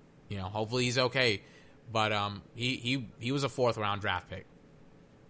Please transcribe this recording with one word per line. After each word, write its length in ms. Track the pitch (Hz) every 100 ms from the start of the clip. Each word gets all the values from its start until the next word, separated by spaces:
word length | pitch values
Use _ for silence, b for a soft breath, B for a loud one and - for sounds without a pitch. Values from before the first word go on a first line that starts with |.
| - - -
You 80 | 101
know, 60 | 92
hopefully 400 | 107 110 123 123
he's 120 | 123
okay. 460 | 127 135 127 98 B B B B -
But, 200 | 110 107
um, 280 | 104 104 101 - -
he, 220 | 123 131
he, 320 | 117 135 104 -
he 120 | 113
was 140 | 139 135
a 60 |
fourth 260 | 131 123 113
round 240 | 104 101
draft 300 | 101 90 -
pick. 160 | 92 - - - - - - - - -